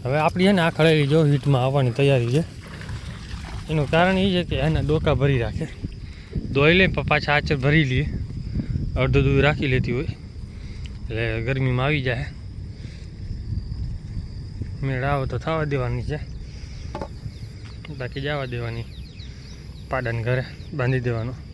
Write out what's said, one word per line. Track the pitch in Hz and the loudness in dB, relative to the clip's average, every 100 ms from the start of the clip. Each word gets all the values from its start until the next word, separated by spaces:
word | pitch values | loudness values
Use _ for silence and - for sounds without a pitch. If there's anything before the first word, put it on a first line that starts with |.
હવે | 123 143 | 0 2
આપણી | 156 180 190 | 2 4 6
છે | |
ને | 202 | 6
આ | 165 - | 4 6
ખળેલી | 160 156 139 | 6 6 6
જો | 156 151 | 6 6
હીટમાં | 143 143 135 | 4 4 4
આવવાની | 131 139 127 113 | 4 4 2 4
તૈયારી | 139 135 117 135 | 4 6 4 2
છે. | 170 - - - - - - - - - - - - | 0 -6 -14 -14 -10 -8 -8 -12 -10 -10 -8 -10 -2
એનું | 156 135 | 0 2
કારણ | 160 180 190 | 4 6 6
એ | 196 | 4
છે | 180 165 | 2 0
કે | 143 147 | 0 2
એના | 156 139 | 2 4
ડોકા | 156 151 135 | 2 4 4
ભરી | 143 135 | 4 4
રાખે, | 110 - 160 - - - - - - - - | 2 -2 -6 -6 -10 -10 -12 -14 -6 -6 -2
ધોઈ | 127 147 180 | 4 6 6
લે, | 185 - | 4 2
પ-, | 135 | 2
પાછા | 151 - 147 | 2 4 2
આચર | - 147 135 | 2 2 4
ભરી | 156 139 | 4 4
લઈએ, | 127 143 113 - - - - - - - - | 2 0 -2 -6 -6 -4 -4 -2 -2 -2 0
અડધું | 131 139 135 | 4 4 6
દૂધ | 139 143 | 6 4
રાખી | 143 147 | 2 2
લેતી | 127 123 120 | 2 2 -2
હોય, | 160 - - - - - - - - - | -4 -8 -12 -12 -12 -12 -12 -10 -10 -10
એટલે | - 113 117 110 113 | -6 -2 0 0 0
ગરમીમાં | 135 131 123 135 | 0 2 2 2
આવી | 151 131 | 2 0
જાય. | 120 139 - - - - - - - - - - - - - - - - - - - - - - - - - | -2 -4 -8 -12 -10 -10 -10 -12 -12 -12 -12 -8 -8 -4 -6 -4 -6 -4 -6 -6 -8 -6 -10 -10 -8 -8 -4
મેળ | 139 131 135 | -4 -2 0
આવે | 143 131 | 0 -2
તો | 123 | -4
થવા | 160 160 151 | -2 -2 0
દેવાની | 139 123 120 117 | 0 0 -2 -4
છે, | 147 - - - - - - - - 285 - - - - - - - - 143 | -6 -6 -10 -12 -12 -12 -12 -10 -8 -8 -10 -12 -12 -12 -12 -14 -14 -12 -8
બાકી | 123 139 139 | -8 -6 -4
જવા | 147 131 | -4 -4
દેવાની | 120 117 117 113 - - - - - - - - - - | -6 -6 -6 -8 -10 -14 -12 -14 -14 -16 -16 -14 -14 -4
પાડાને | 131 123 117 113 | -2 -2 -2 0
ઘરે | 127 127 - - 151 | 0 -2 -10 -10 -2
બાંધી | 123 131 123 | 0 2 0
દેવાનો. | 117 117 - - | -2 -4 -8 -14